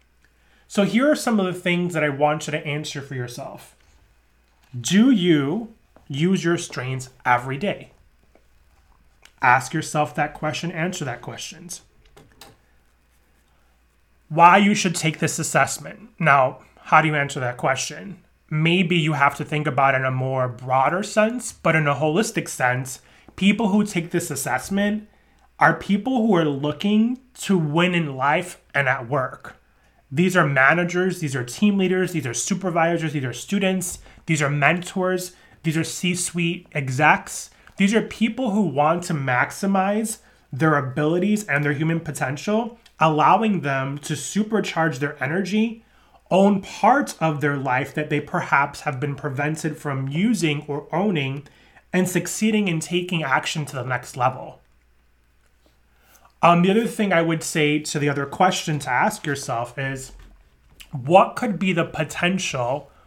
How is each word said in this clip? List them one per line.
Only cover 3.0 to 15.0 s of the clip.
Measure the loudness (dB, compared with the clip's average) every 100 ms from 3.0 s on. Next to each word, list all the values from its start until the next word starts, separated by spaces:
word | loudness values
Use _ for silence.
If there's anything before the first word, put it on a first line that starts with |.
for | -10 -8
yourself. | -8 -10 -14 -16 -20 _ _ _ _ _ _ _ _ _ _ -8
Do | 2 4 6
you | 6 4 4 2 -2 -6 -16 _ _ -10
use | 0 2 2 2
your | -2
strengths | -4 -8 -6 -8 -10 _ 2
every | 2 0 -6
day? | -4 -6 -12 _ _ _ _ _ _ _ _ _ _ _ _ _ -20 -2
Ask | 4 4 2
yourself | -6 -4 -2 -2 -2
that | -4
question, | -4 -6 -4 -6
answer | -4 -4 -4
that | -8 -10
question. | -12 -12 -14 -16 -16 -16 _ _ _ -20 -20 _ -20 _ _ _ _ _ _ _ _ _ _ _ _ _ _ _ _ _ -4
Why | 8 8 10
you | 6
should | 2 0
take | 0